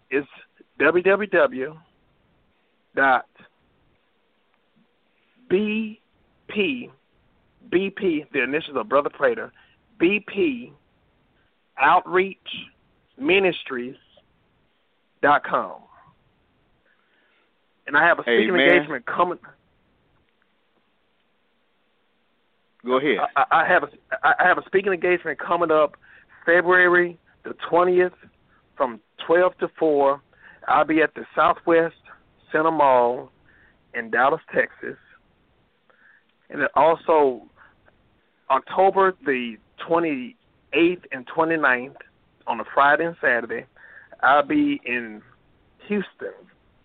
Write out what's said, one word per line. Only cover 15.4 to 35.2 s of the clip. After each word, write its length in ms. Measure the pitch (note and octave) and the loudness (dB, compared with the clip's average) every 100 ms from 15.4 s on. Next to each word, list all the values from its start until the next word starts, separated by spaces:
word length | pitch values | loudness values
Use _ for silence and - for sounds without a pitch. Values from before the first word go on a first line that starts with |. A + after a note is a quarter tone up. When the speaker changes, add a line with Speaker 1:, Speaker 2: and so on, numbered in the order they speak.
Speaker 1:
com. 380 | - C#3+ G2 D#2+ - _ _ _ _ _ _ _ _ _ _ _ _ _ _ _ _ _ _ _ - | 0 -4 -4 -10 -20 _ _ _ _ _ _ _ _ _ _ _ _ _ _ _ _ _ _ _ -4
And 120 | C#3+ | 0
I 80 | E3 | 2
have 120 | D3 | 2
a 40 | |
speaking 320 | - A#2 A3 | 2 2 2
Speaker 2:
Amen. 60 | F3+ | 4
Speaker 1:
engagement 440 | C#3 F3 D3+ C3+ | 4 4 2 -8
coming. 340 | - - F3 D#3 - _ _ _ _ _ _ _ _ _ _ _ _ _ _ _ _ _ _ _ _ _ _ _ _ _ _ _ _ _ _ _ _ _ | -6 -4 -4 -6 -16 _ _ _ _ _ _ _ _ _ _ _ _ _ _ _ _ _ _ _ _ _ _ _ _ _ _ _ _ _ _ _ _ _
Speaker 2:
Go 140 | A#2+ C3 | -2 0
ahead. 220 | D3 G2+ - - | 0 0 -2 -2
Speaker 1:
I, 60 | |
I, 200 | - D#3 | 0 2
I 40 | D#3 | 2
have 140 | F3+ | 0
a, 60 | C#3+ - - - | 0 -10 -12 -4
I 260 | D3 - F3 | -2 2 2
have 80 | D#3+ | 0
a 80 | |
speaking 300 | - F#3+ G3+ | -2 -2 -2
engagement 440 | F3+ F3+ F3 E3 C#3 | -2 0 -2 -4 -8
coming 320 | - F3 E3+ | -4 -2 2
up 260 | D#3 D3 - _ - _ - - | 2 0 -4 _ -20 _ -8 0
February 720 | E3+ F3 F3+ F3+ F3 F3 E3+ _ _ | 2 4 4 4 2 0 -6 _ _
the 100 | - - - | -16 -14 -2
twentieth 440 | E3 F3+ F3+ F3+ - - _ _ _ _ - | 0 2 2 0 -2 -20 _ _ _ _ -4
from 240 | C3+ A2 _ - | -4 -6 _ -10
twelve 320 | - E3+ F3+ - | 0 2 2 0
to 100 | F3+ - | -8 -2
four. 420 | D#3+ C#3+ C#3 C#3 _ _ - - - | 0 2 2 0 _ _ -20 -12 -2
I'll 160 | C3 | 0
be 160 | D3+ D#3+ | 2 0
at 140 | D3 | 0
the 100 | - A#2 | -4 -8
Southwest 640 | - D#3+ E3+ - E3 E3 - - - _ _ _ | 0 0 0 0 2 0 -6 -20 -20 _ _ _
Center 220 | D#3 D#3+ | -2 0
Mall 580 | D#3+ C#3 B2+ A#2+ B2 - _ _ _ _ _ _ | 2 4 4 2 -2 -10 _ _ _ _ _ _
in 160 | A#2+ A#2 | -12 -4
Dallas, 300 | A#2 C3+ D#3+ - | 0 0 0 -4
Texas. 460 | D3+ A#2 - A#2+ - _ _ | -4 -4 -8 -16 -16 _ _